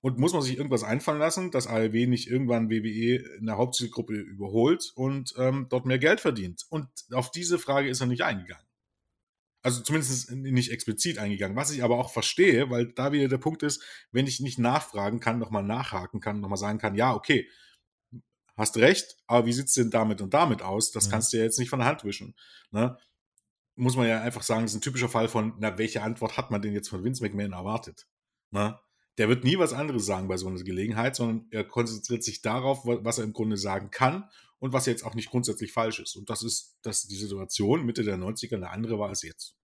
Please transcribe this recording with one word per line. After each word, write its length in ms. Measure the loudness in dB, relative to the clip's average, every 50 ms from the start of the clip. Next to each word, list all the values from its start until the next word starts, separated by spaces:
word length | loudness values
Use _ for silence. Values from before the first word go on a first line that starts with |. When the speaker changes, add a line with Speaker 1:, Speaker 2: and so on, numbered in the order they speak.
| 0
Speaker 1:
Und 160 | 0 2 4
muss 140 | 2 4 4
man 80 | 2
sich 160 | 0 0 -2
irgendwas 260 | -2 0 0 2 0 2
einfallen 360 | 2 0 0 2 0 0 2
lassen, 320 | 2 2 2 0 -4 0
dass 160 | 0 -2 -2
A 120 | 0 0 2
E 140 | 2 4 4
W 140 | 4 4
nicht 200 | 4 2 2 0
irgendwann 440 | -2 -2 0 2 2 2 2 2 2
W 120 | 0 0 0
W 60 | -2
E 260 | -4 0 2 2 2 2 0 -8 -12 -8
in 60 | -6
der 140 | -4 0 0
Hauptzielgruppe 560 | 0 0 0 -4 -4 -4 -4 -6 -4 -4 -4
überholt 800 | -6 -6 -8 -10 -10 -8 -2 2 4 6 6 4 2 0 -10 _
und, 400 | -4 -4 -2 -2 -4 -6 -8 -4
ähm, 300 | 0 0 0 0 0 -2 -2
dort 160 | -2 -2 0
mehr 140 | 2 0 4
Geld 220 | 4 4 4 4
verdient? 440 | 2 0 0 0 -6 -8 -8 -12 -12 _
Und 180 | -6 -8 -8 -8 _ -18 -14 _ -4
auf 180 | -4 -4 -2
diese 280 | -6 -6 0 0 0 0
Frage 320 | 2 2 2 2 2 2
ist 100 | 0 0
er 60 | 0
nicht 160 | 0 0 0 0
eingegangen. 420 | -2 -2 -4 -6 -10 -16 -18 _ _ _ _ _ _ _ _ _ _ _ _ _ _ _ _ _ _ _ _
Also 220 | _ -2 -2 -2 -2
zumindest 480 | 0 0 0 2 0 -2 -2 -4 -6
nicht 420 | -8 -8 -2 2 2 2 2 2 -4
explizit 460 | -6 -4 -4 -2 -2 -2 -2 -2 -2
eingegangen. 360 | -2 -2 -2 -2 -2 -4 -2
Was 160 | -2 -2 -2
ich 140 | -2 0 2
aber 140 | 2 2 2
auch 120 | 2 -2
verstehe, 600 | -2 -2 -2 -2 4 6 6 6 8 6 4 2
weil 200 | 0 0 -2 -2 -2
da 180 | -2 -2 2 2
wieder 160 | 4 4 4
der 80 | 2
Punkt 260 | 2 0 -2 -2 0 0
ist, 200 | -2 -2 -2 -6 -16 -18 -20 -20 _
wenn 160 | 0 0 0
ich 140 | 2 0 -4
nicht 180 | -4 -4 0 2
nachfragen 600 | 2 4 4 2 0 -2 -4 -2 -2 0 -2 0
kann, 180 | -2 0 0 0
nochmal 260 | -2 -2 -2 -2 0
nachhaken 560 | 0 -2 -2 -4 -4 -4 -6 -6 -6 -8 -6
kann, 200 | -4 -4 -4 -4
nochmal 160 | -2 -2 -2
sagen 220 | -2 -2 -2 -2 0
kann, 160 | 0 0 2
ja, 200 | 4 4 4 2
okay, 320 | 0 -4 -2 -4 -4 -4 -4 -14 _ -20 _ _ _ _ _ _ _ _ _ -20 -20 _ _ _ _ _ _ _
hast 220 | -2 -2 0 4 8
recht, 400 | 8 8 8 6 0 -8 -14 _ _
aber 180 | 4 4 4 6
wie 80 | 6 2
sieht's 220 | 0 2 2 4
denn 160 | 4 4 4
damit 320 | 4 2 4 4 2 -2 -2
und 100 | 2 4
damit 300 | 4 4 4 2 0 -2
aus? 300 | -2 0 0 0 0 4
Das 160 | 4 4 4
Speaker 2:
Mhm. 20 |
Speaker 1:
kannst 220 | 4 2 2 2 2
du 20 |
ja 60 | 2 2
jetzt 160 | 2 2 0
nicht 100 | -2 0
von 120 | 0 2
der 80 | 2 2
Hand 160 | 2 0 -4
wischen, 300 | -6 -6 -6 -10 -14 -18 _ -20 -20 -20 -20 _ _
ne? 260 | 0 2 2 2 0 -6 _ _ _ _ _ _ _ _ _ _ _ _ _ _ _
Muss 200 | 0 2 2 4
man 120 | 4 4 4
ja 120 | 2 2
einfach 220 | 0 -2 -4 -4 0
sagen, 200 | 0 2 2 2
das 100 | 0 -2
ist 60 | -4
ein 40 | -4
typischer 260 | -4 -2 0 -2 2
Fall 200 | 2 2 2 4
von, 260 | 2 0 0 0 -2 -2
na, 200 | -2 -2 0 0
welche 240 | -2 -2 -2 -2 -4
Antwort 340 | -4 -4 -2 -4 -4 -2
hat 140 | -4 -4 -2
man 100 | -2 -2
denn 140 | -2 -2 -2
jetzt 140 | -4 -4 -6
von 140 | -8 -4 -4
Vince 180 | -4 -4 -2 -4
McMahon 300 | -4 -2 -2 -4 -4 -6
erwartet? 540 | -6 -6 -4 -4 -4 -6 -8 -20 -20 -20 _ _ _ _ _ _ _ _ _
Ne? 280 | -4 -2 -2 -2 -2 -6 _ _ _ _ _ _ _
Der 120 | 2 4 4
wird 120 | 4 4 4
nie 160 | 2 4 4
was 140 | 2 2 2
anderes 320 | -2 -4 -2 -2 -2 0
sagen 240 | 0 -2 -2 -2 -4
bei 80 | -4
so 120 | -4 -4 -6
einer 140 | -6 -6 -6
Gelegenheit, 540 | -6 -4 -2 -2 -2 -2 0 -2 -2 0
sondern 300 | 0 -2 -2 -2 -4 -6 -6
er 140 | -6 -6 -6
konzentriert 580 | -4 -2 -2 -2 -2 -4 -10 -4 -4 -4 -2 -2
sich 200 | -6 -6 -4 -4
darauf, 420 | -2 -2 0 0 0 -2 -2 0
wa-, 140 | -2 -2 0 0
was 140 | -2 -2 -2
er 60 | -4
im 80 | -6 -4
Grunde 240 | -2 -2 -2 -2
sagen 340 | -2 -2 -4 -4 -4 -6 -8
kann 380 | 0 2 2 2 2 0 -8 -12 _ -20 -20 _ _ _
und 160 | -6 0 0
was 100 | 2 2
jetzt 180 | 2 0 -2 -4
auch 120 | -8 -6
nicht 160 | -6 -8 -2
grundsätzlich 420 | -2 0 0 0 -2 -4 -6 -4 -2
falsch 260 | -2 -2 0 -2 -4
ist. 160 | -8 -10 -10
Und 120 | -12 -8 -8
das 140 | -6 -6 -4
ist, 340 | -4 -4 -4 -6 -10 _ _ _
dass 240 | -4 -4 -4 -4
die 100 | -4 -8
Situation 720 | -8 -6 -6 -6 -8 -6 -6 -2 2 4 4 4 4 2
Mitte 160 | -2 -2 0 -2
der 160 | -2 -2 -2
neunziger 380 | -4 -6 -6 -6 -6 -6 -6
eine 120 | -6 -6 -6
andere 300 | -6 -6 -4 -2 -2 -2
war 100 | -2 -4
als 140 | -4 -6 -8
jetzt. 340 | -10 -14 -16 -18 -20 _ _ _